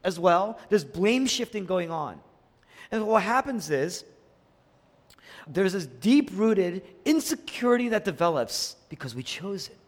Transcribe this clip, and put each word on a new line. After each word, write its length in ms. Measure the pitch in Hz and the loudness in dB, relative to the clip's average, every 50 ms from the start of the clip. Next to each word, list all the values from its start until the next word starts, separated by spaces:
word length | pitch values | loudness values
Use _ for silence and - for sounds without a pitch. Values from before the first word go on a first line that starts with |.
| - | -4
as 160 | 185 185 170 | -4 -4 2
well. 400 | 170 180 170 175 190 214 226 - - - | 4 4 4 4 2 0 -6 -10 -2 2
There's 160 | - 208 147 | 2 2 2
blame 440 | 131 - 165 185 208 233 254 262 254 | 0 -4 0 2 2 4 2 2 0
shifting 380 | - - 240 - - 214 190 | -2 -2 -4 -6 -6 -8 -4
going 240 | 175 185 185 175 165 | -2 -2 -2 -2 -4
on. 300 | 165 160 151 127 87 73 - _ _ _ _ _ _ _ _ _ - - - - | -6 -6 -6 -8 -10 -14 -20 _ _ _ _ _ _ _ _ _ -20 -20 -14 -6
And 160 | - 220 220 208 | -4 -4 0 4
what 160 | 220 220 185 | 4 4 4
happens 460 | 202 233 262 262 - 240 226 160 151 | 4 2 0 0 0 -4 -6 -2 0
is 340 | 151 135 135 175 180 - - - - _ _ _ _ _ _ _ _ _ _ _ _ _ _ _ _ _ _ _ - _ _ - - - - - | 0 0 0 -2 -4 -10 -14 -16 -20 _ _ _ _ _ _ _ _ _ _ _ _ _ _ _ _ _ _ _ -20 _ _ -20 -20 -20 -18 -8
there's 240 | 139 170 196 190 | -2 0 0 0
this 140 | 180 202 170 | 0 -2 -6
deep-rooted 960 | 135 - - - 208 254 285 285 - 185 185 214 226 220 196 185 175 175 190 - - - - - | -8 -12 -2 2 4 6 6 4 2 -2 0 2 4 4 4 2 0 -2 -8 -12 -14 -20 -8 0
insecurity 800 | - 311 320 - - 320 - - - - - 240 247 240 240 247 240 | 0 2 2 2 -2 -6 -6 -6 -14 -10 -2 2 2 4 4 2 0
that 140 | 226 208 208 | -2 -2 -2
develops 720 | 196 160 131 170 170 165 139 120 107 - - - - - _ _ _ | -2 -2 0 0 0 2 0 -2 -2 -4 -6 -6 -8 -10 _ _ _
because 260 | - - - 131 113 | -16 -12 -12 -12 -10
we 80 | 123 127 | -10 -10
chose 460 | - - - 165 196 202 190 143 - | -10 -10 -10 -8 -8 -8 -8 -10 -12
it. 80 | - _ _ | -16 _ _